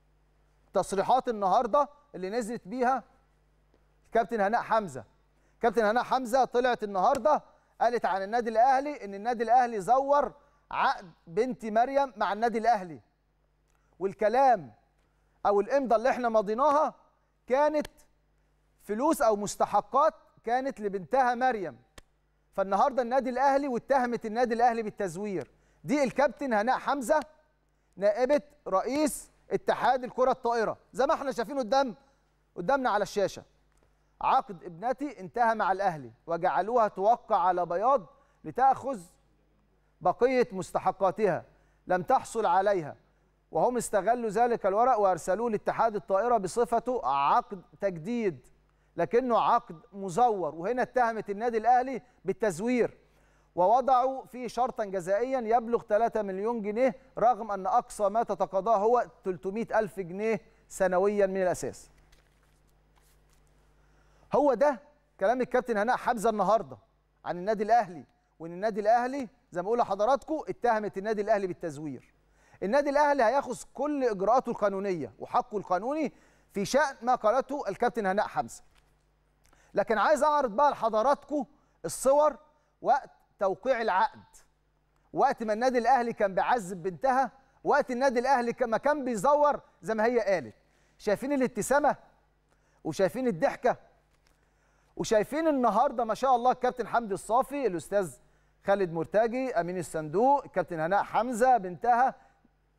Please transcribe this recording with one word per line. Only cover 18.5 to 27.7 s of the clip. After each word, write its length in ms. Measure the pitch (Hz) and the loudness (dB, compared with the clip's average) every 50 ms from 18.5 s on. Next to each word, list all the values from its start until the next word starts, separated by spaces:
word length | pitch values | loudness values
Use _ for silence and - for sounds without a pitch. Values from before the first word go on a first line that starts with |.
| _ _ _ _ _ _ | _ _ _ _ _ _
فلوس 400 | _ - 208 220 277 320 294 - | _ -6 -4 0 0 0 2 2
أو 140 | 247 226 208 | 2 2 2
مستحقات 760 | 202 208 - - - 208 - - 208 - - - 269 302 311 - - _ _ _ _ - | 0 -2 -6 -4 -2 -2 0 0 0 0 0 2 2 2 2 0 -2 _ _ _ _ -6
كانت 360 | 220 240 262 262 277 - - | -4 -2 -2 -2 -4 -6 -6
لبنتها 540 | 208 202 185 196 170 - 247 269 254 247 247 | -6 -6 -6 -6 -4 0 2 2 2 2 0
مريم. 440 | 233 262 254 240 208 175 147 117 117 _ _ _ - - _ _ _ _ _ _ _ _ _ | 0 0 0 0 -2 -6 -8 -10 -14 _ _ _ -20 -20 _ _ _ _ _ _ _ _ _
فالنهاردة 500 | _ 196 196 196 196 196 247 285 240 262 | _ -4 -2 0 2 2 2 2 2 0
النادي 280 | 247 226 254 277 214 262 | 0 0 0 0 0 0
الأهلي 380 | 240 247 269 277 269 277 285 277 | 0 2 2 4 4 2 0 -2
واتهمت 580 | 240 220 - - 269 262 247 240 233 - - | -4 -4 0 0 2 2 2 0 -2 -4 -6
النادي 280 | 220 214 233 254 220 240 | -4 -2 -2 0 0 2
الأهلي 280 | 226 240 247 226 233 | 2 2 2 2 0
بالتزوير. 680 | 214 208 - - 208 175 151 185 208 208 190 156 120 - _ _ _ _ _ _ - | -4 -6 -6 -6 -6 -6 -6 -8 -8 -6 -6 -6 -8 -10 _ _ _ _ _ _ -4
دي 200 | 156 262 294 269 | -2 0 0 0
الكابتن 480 | 214 - 254 277 277 - - 285 262 | 0 2 2 2 0 0 -4 -4 -2
هناء 260 | 226 202 208 254 254 - | 0 0 0 0 -2 0
حمزة 420 | - 226 277 294 233 202 311 302 - - _ _ _ _ _ _ _ _ | -2 -2 -2 -2 0 0 0 0 0 -4 _ _ _ _ _ _ _ _